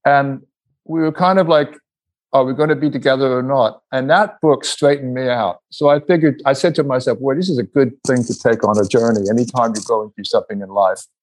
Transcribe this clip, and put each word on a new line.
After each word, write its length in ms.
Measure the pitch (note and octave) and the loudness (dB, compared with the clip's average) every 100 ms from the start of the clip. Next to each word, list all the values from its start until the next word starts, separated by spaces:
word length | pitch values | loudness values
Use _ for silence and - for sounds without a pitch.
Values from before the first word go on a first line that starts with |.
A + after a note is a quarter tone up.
| C#3 | 0
and 380 | C#3+ C#3 C3+ - _ _ _ - | 0 0 -6 -14 _ _ _ -8
we 160 | E3 | -4
were 100 | D#3 | -2
kind 280 | D#3 F3+ F#3+ | 0 2 2
of 80 | E3 | 4
like, 280 | D#3 C#3+ - _ _ _ _ _ | 2 0 -8 _ _ _ _ _
"Are 100 | C3+ C3 | 0 0
we 80 | |
gonna 220 | C3 D#3 C#3 | 0 0 0
be 140 | D3 | -2
together 440 | B2 C#3 C3+ C3+ B2+ | 0 0 2 0 0
or 60 | |
not?" 380 | C3 C3+ G#2+ - _ | 0 0 0 -2 _
And 180 | C3 C3 | -4 2
that 300 | F3+ G#3 - | 2 2 0
book 220 | D#3 C3+ | 0 2
straightened 500 | - - C#3+ C#3+ B2+ | -2 0 0 0 -2
me 140 | B2+ B2+ | -4 -2
out. 320 | A#2+ G2 - _ | -2 -2 -6 _
So 200 | - D3 | -2 2
I 100 | D3 | 2
figured, 420 | D3 F3 D#3 - C#3 | 2 2 2 0 -2
I 80 | |
said 220 | C#3 F3 D#3 | 0 0 0
to 80 | |
myself, 340 | C#3 B2+ B2+ A#2+ | -2 -2 -2 -2
"Well, 160 | C3+ D3 | -2 -2
this 140 | F#3 | -2
is 80 | B2+ | -4
a 60 | |
good 280 | G2+ C#3+ B2 - - | -2 0 0 -2 -2
thing 160 | B2+ | -2
to 160 | A#2 G#2 | -2 -2
take 240 | B2 A2+ | 0 0
on 140 | G#2 G#2 | 2 2
a 80 | G2+ | 2
journey 420 | A#2+ A#2 G#2+ G2 | 2 2 0 0
anytime 440 | A#2 A#2 B2+ A#2 G#2+ | 0 -2 -2 -2 -2
you're 80 | G#2+ | -4
going 240 | A2 G#2+ | -4 -4
through 140 | G#2+ F#2+ | -10 -4
something 360 | A2 - G2+ | -4 -4 -8
in 80 | F#2+ | -6
life." 360 | G2+ F#2+ F#2+ - _ | 0 0 0 -10 _